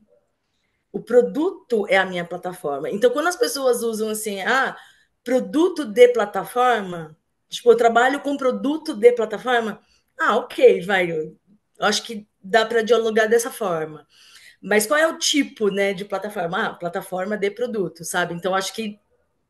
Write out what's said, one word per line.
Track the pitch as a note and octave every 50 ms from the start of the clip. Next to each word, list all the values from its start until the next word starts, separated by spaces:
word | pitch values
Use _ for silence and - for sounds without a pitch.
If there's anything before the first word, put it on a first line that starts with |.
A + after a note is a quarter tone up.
| _ _ _ _ _ _ _ _ _ _ _ _ _ _ _ _ _ _ -
o | G3+
produto | - - A3+ B3 A#3+ F#3+ F#3 C#4 D#4+ G4 F#4+ - - - A#3+ G#3 G3 -
é | F#3
a | G3 F#3
minha | F#3 F3+ F3 E3+
plataforma." | E3+ F3+ F3 - F3+ F3 - - D3 C#3+ C#3 D#3 C3
Então, | E3 G#3 B3+ A#3+
quando | B3 D4 D#4 F4
as | F4
pessoas | - A#4+ C#4 - C#4 C4+ B3+ A#3+ G3+ A#3
usam | A#3 A3 G#3 A3 A3
assim, | G#3+ G#3+ - A3 G3+ F#3+
"Ah, | F#3 G3+ B3 C4+ B3+ G3+ - - - - _ _ _ _ _ _ -
produto | - C4 B3 G3 F#3+ G3 D4 E4+ F#4+ E4+ D4+ D4
de | A3 G3 A#3 B3 B3
plataforma", | A#3+ A3+ G#3 G3+ - G3 F#3 - - B3 B3 B3+ A#3 G#3+ G3 F#3 F3 E3+ D#3+ D#3 D#3+ _ _ _ _ _ _ _
tipo, | - - - A#3+
"Eu | A3+
trabalho | A#3 A#3 A#3 A3 A#3 B3 C4 C#4 C#4+
com | - C#4 C#4+
produto | C4 C4 B3+ G#3 G3+ G3+ C#4 D4+ D#4 - D#4+ B3+
de | G#3 A3 A#3+ A#3+
plataforma", | A#3 A3 G#3+ G#3+ G3 F#3 B3 B3 A#3 A3+ G#3+ F#3+ - _ _ _ _ _ _ _ -
ah, | D#4+ C#4+ G#3
ok, | A#3 - - - E4 C4+ A#3 F#3+ F#3+ E3+
vai, | G3 G3+ F#3 F3+ E3+
eu, | E3 D#3 D#3 - - _ _ _ _ _ _ _ _ -
eu | F3
acho | G3+ G#3+ - -
que | - A#3 G#3 - _ _ _ -
dá | F#3+ G#3 A3 A3
pra | A3 A#3+ A3+ A3
dialogar | G#3 A#3+ A3+ A3+ A3+ G#3+ A3 A3
dessa | G#3+ A#3 A#3 A#3 C4+
forma. | - - A3 F#3 E3+ D#3+ D#3 D#3 D3+ D3 - _ _ _ - - - - - - - _ -
Mas | F#3+ G#3 G#3+ G#3
qual | - D4 D4+
é | D#4+
o | E4 D#4+ E4
tipo, | - - D4+ C#4+ C#4 - - - G#3+ G3
né, | F#3+ G3 G3 G3 G3
de | F3+ G3+
plataforma? | G3+ - - - G3+ G#3 G#3 E3+ E3+ F3+ G#3 G#3+ E3
Ah, | -
plataforma | - F3 E3+ F3 F#3+ F3+ - F3+ F#3 F#3 G3+ G#3
de | F3+ F#3+ G3+
produto, | G3+ - B3 B3 G#3+ A3 F#3 D#3+ - - E3
sabe? | - - F3+ F3 E3 E3+
Então, | E3+ E3+ F#3 F#3
acho | F#3+ F#3+ - -
que | - A3+ G#3 G#3 - _ _ _ _ _ _ _ _ _ _